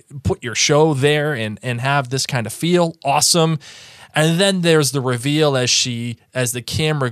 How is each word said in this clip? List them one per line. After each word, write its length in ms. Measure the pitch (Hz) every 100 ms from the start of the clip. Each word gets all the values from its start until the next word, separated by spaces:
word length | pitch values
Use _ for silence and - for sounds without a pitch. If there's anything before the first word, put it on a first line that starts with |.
| - 143
put 220 | - -
your 100 | 120
show 400 | 110 - 147 160
there 380 | 139 143 151 147
and, 240 | 147 110 104
and 180 | 127 120
have 300 | 131 143 127
this 160 | 135 -
kind 200 | 131 110
of 60 |
feel, 420 | - 165 175 170 -
awesome. 560 | 135 139 - 175 160 160 - - - - -
And 240 | - 160 165
then 220 | 196 190
there's 320 | 170 160 139
the 80 | 139
reveal 560 | 127 123 131 151 151 135
as 140 | 123
she, 480 | - 127 117 120 113 _
as 200 | 127 123
the 100 | 123
camera 480 | 113 - 156 151 127